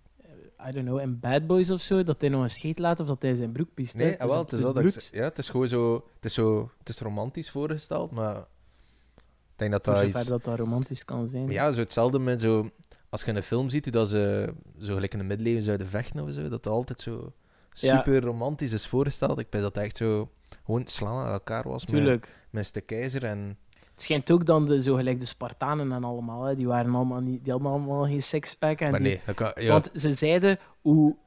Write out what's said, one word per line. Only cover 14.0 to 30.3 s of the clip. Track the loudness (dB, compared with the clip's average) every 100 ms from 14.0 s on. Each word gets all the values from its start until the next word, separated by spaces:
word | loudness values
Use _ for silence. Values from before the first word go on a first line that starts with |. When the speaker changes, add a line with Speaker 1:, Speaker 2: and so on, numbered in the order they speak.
| 2
Speaker 2:
ze | 2 2 0 -2 -8 -16 -12
zo | -6
gelijk | -4 -4
in | -4
de |
middeleeuwen | -4 -2 0 0
zouden | 0 -2 -2
vechten | -6 -6 -8
of | -8
zo, | -6
dat | -6 -6
dat | -2
altijd | -2 -4 -8
zo | -8 -10 -10 -16 _ _ _
Speaker 1:
Ja. | 0 4 6
Speaker 2:
super | 6 4
romantisch | 2 -2 -4 -4 -4
is | -4 -2
voorgesteld. | 0 0 0 -2 -2
Ik | -4
denk | -2
dat | -2
het | -2
echt | -6 -2
zo | 0 0 -4 -12 _ -14
gewoon | -4 -4 -4
slaan | -4 -4 -4 -4
aan |
elkaar | -6 -6 -6 -6
was | -8 0
met, |
Speaker 1:
Tuurlijk. | 2 4 2 -2 -20 -10
Speaker 2:
met | -6 -6
de | -8
keizer | -8 -6 -4 -4
en | -4 -6 -8 -12 -18 -20 _
Speaker 1:
Het | -8
schijnt | -2 0 4
ook | 4 6
dan | 4 6
de, | 4
zo | 4
gelijk | 2 2 -2
de | -4
Spartanen | -8 -10 -4 -2 -2 -2
en | -4
allemaal, | -4 -6 -6 -4
hè, | -2 0
die | 2
waren | 2 2
allemaal | 2 2 0
niet, | -4 -4
die | -2
hadden | -2 0
allemaal | -2 -2 0 0
geen | 0
sixpack | -2 -2 -4 -2 -2 0
en | 0
Speaker 2:
Maar | 2
Speaker 1:
die | 2
Speaker 2:
nee, | 0 -4
dat |
kan, | -4 -4
ja. | 0 4
Speaker 1:
Want | 6 4
ze | 0 0
zeiden, | 2 4